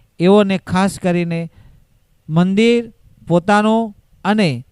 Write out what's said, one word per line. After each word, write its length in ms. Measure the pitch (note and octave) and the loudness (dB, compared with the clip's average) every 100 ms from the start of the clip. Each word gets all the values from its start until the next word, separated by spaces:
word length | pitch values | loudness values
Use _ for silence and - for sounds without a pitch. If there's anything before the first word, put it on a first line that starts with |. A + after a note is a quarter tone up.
| _ - | _ -2
એઓને 380 | F3 G#3 G3 F#3 | 4 4 2 -4
ખાસ 400 | - F#3 G3 - | -4 -2 -2 -2
કરીને 520 | F3+ F3 E3+ E3 E3 _ - _ _ _ _ _ - | -2 -2 -2 -6 -8 _ -20 _ _ _ _ _ -4
મંદિર, 640 | D#3+ F#3 G3 A#3 A#3+ A3+ _ _ _ - | 0 0 2 2 2 -2 _ _ _ -2
પોતાનું 680 | F3 G3 G#3 G#3+ A3+ A3 - _ _ | -2 2 0 2 -2 -4 -12 _ _
અને 400 | F#3+ G#3+ E3+ A#2+ - | -4 0 -2 -4 -12